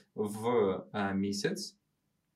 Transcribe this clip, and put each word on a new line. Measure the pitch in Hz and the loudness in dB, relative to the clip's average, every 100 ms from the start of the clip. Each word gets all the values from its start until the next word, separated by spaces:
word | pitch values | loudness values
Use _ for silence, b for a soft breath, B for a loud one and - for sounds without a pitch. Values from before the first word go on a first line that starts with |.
| B | B
в, | - 104 107 117 120 98 90 - | -4 -4 -2 2 4 4 2 -4
е, | 107 98 | -4 0
місяць, | 98 101 101 160 202 - - _ _ _ _ _ | 0 0 0 -2 -4 -8 -14 _ _ _ _ _